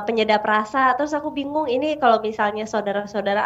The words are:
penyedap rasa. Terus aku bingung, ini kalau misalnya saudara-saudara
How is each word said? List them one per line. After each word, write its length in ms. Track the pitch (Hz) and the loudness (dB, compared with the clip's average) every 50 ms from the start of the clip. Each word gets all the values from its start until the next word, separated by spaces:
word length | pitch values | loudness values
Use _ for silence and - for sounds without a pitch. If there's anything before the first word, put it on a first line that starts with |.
| 208 220 | 4 2
penyedap 360 | 233 226 214 214 214 208 214 | 0 2 2 2 2 2 2
rasa. 520 | 220 214 214 214 - - 269 262 254 254 254 | 2 2 2 0 0 0 2 4 4 4 2
Terus 160 | 294 302 302 | 0 -2 -2
aku 160 | 294 302 302 | -4 -4 -4
bingung, 360 | 254 285 269 285 294 311 311 269 | -6 -6 -6 -4 -2 -2 0 0
ini 240 | 240 262 294 311 302 | 0 0 0 -2 0
kalau 240 | 294 285 240 220 214 | 2 4 4 4 4
misalnya 480 | 220 214 220 220 214 208 208 214 220 214 | 2 -2 -2 -2 -2 -2 -2 -4 -6 -4
saudara-saudara 760 | - 220 214 202 196 202 208 196 - 208 190 202 202 190 185 | -4 -4 -2 -2 -2 -4 -4 -4 -6 -4 -2 0 0 2 2